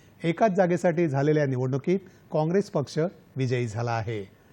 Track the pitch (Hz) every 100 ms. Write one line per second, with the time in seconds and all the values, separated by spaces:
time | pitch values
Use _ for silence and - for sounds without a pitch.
0 | - - 165 165 226 185 180 175 180 165
1 | 165 135 147 151 143 123 131 135 175 190
2 | - - - 156 156 196 202 165 131 156
3 | 175 - - 131 127 127 120 110 120 117
4 | 113 107 95 _ _